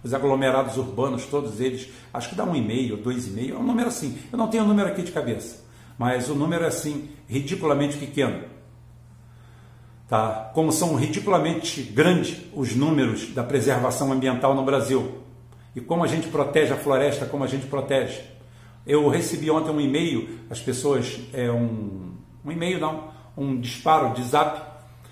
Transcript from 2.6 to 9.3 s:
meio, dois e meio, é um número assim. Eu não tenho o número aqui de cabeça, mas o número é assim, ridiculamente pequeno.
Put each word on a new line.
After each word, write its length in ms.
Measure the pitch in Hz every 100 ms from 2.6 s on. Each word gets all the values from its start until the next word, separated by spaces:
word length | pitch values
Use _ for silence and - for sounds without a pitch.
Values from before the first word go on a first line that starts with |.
meio, 360 | 107 120 123 107
dois 320 | 107 123 98
e 20 |
meio, 240 | 98 127
é 40 | -
um 40 |
número 260 | 240 233 240
assim. 300 | 240 147 117 -
Eu 40 | 226
não 120 | 220
tenho 160 | 226
o 20 | 214
número 220 | 208 190
aqui 140 | -
de 100 | 175
cabeça, 520 | - 123 107 - - - - - -
mas 320 | 120 127 127
o 60 |
número 300 | 143 156 170
é 20 | 165
assim, 440 | - 151 143 - - -
ridiculamente 680 | 127 139 180 156 139 143 143
pequeno. 460 | 135 - 123 87 - - - - - - - - -